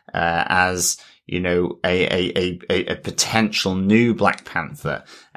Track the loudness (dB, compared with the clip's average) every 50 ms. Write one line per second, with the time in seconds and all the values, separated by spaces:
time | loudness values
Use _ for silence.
0 | _ -8 -4 -2 0 0 0 0 0 0 2 2 2 2 2 0 -2 -2 -4 -6
1 | -10 -20 -20 _ _ -6 -4 -2 0 2 2 2 0 0 -2 -2 0 0 2 2
2 | 2 2 2 0 0 -2 -2 -2 -4 -4 -4 -6 -4 -2 -2 0 0 -2 -6 -6
3 | -8 -6 -4 -2 -2 0 2 2 2 2 0 -2 -2 0 0 0 2 4 4 6
4 | 6 4 2 2 2 0 0 0 -8 -8 -6 -6 -6 -6 -10 -8 -6 -6 -6 -6
5 | -8 -14 -20 -20 -20 _ _